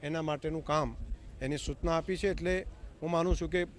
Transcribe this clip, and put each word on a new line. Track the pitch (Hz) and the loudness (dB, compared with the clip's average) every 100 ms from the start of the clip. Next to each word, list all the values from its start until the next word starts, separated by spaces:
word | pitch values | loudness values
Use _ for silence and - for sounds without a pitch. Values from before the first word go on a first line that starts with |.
એના | 147 160 | -4 0
માટેનું | 156 147 160 160 147 | 0 0 -2 -2 2
કામ, | 151 123 113 - - - - | 2 2 -2 -6 -6 -8 -6
એની | 135 147 | -2 -2
સૂચના | - 139 170 165 | -2 0 2 2
આપી | 160 180 | 2 0
છે. | 196 | 2
એટલે | - 175 185 - - - - | 2 2 0 -2 -10 -14 -6
હું | 160 | 0
માનું | 165 180 170 | 2 4 2
છું | 165 | 2
કે | 175 170 | 0 0